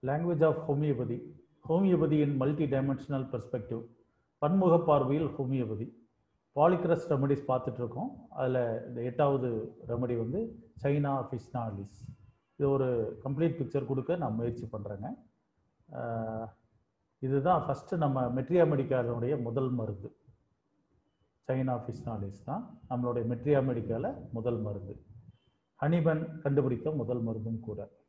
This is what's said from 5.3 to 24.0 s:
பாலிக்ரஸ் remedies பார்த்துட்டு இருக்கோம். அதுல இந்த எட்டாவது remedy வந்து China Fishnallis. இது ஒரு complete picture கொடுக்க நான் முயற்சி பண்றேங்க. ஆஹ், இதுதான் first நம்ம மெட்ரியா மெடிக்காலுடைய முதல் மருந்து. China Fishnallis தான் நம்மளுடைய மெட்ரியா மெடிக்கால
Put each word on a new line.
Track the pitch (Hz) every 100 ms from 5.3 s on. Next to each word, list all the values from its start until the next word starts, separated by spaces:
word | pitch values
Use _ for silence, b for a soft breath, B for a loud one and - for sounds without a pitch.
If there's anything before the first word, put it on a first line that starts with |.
| - 131 131 113 107 113 - _ _ _ _ _ -
பாலிக்ரஸ் | 160 175 175 165 -
remedies | 143 139 139 -
பார்த்துட்டு | 127 131
இருக்கோம். | 117 120 123 240 - -
அதுல | - 131 127 120 110 -
இந்த | 120
எட்டாவது | 123 123 143 139 123 113 107 - -
remedy | 120 123 120
வந்து | 113 165 226 - - -
China | 139 147 143 139 123
Fishnallis. | 123 - 127 113 98 98 - - - - _ _ _
இது | 143
ஒரு | 139 131 120 107 -
complete | 131 139 165 165
picture | 131 143 123
கொடுக்க | 131 123 175
நான் | 135
முயற்சி | 110 117 120 110
பண்றேங்க. | 107 104 101 120 254 - _ _ _ _ _ _
ஆஹ், | 135 120 113 113 113 113 - _ _ _ _ _ _
இதுதான் | 131 139 143 175 -
first | 139 - 175
நம்ம | 151 131 127
மெட்ரியா | 127 123 175 160
மெடிக்காலுடைய | 147 123 131 120 117 120 143
முதல் | 117 117 131
மருந்து. | 123 107 98 101 _ _ _ _ _ _ _ _ _ _ _ _ _ -
China | 131 131 123
Fishnallis | 120 113 - 113 101 98 -
தான் | 160 247 - -
நம்மளுடைய | 123 123 120 113
மெட்ரியா | 120 135 143
மெடிக்கால | 131 120 113 113